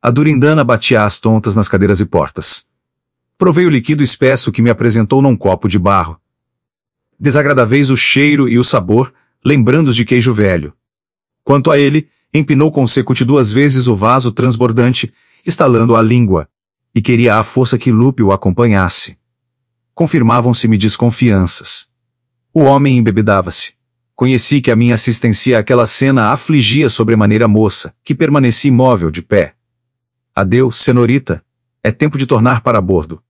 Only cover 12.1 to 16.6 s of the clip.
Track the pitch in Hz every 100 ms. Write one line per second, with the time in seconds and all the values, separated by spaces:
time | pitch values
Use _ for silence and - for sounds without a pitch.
12.1 | _ _ 151 139 139 156 151 123 - 127
13.1 | 127 123 143 113 110 143 131 123 104 107
14.1 | 131 123 110 123 113 123 113 120 123 -
15.1 | _ _ _ - 170 139 120 117 113 110
16.1 | 123 113 90 76 _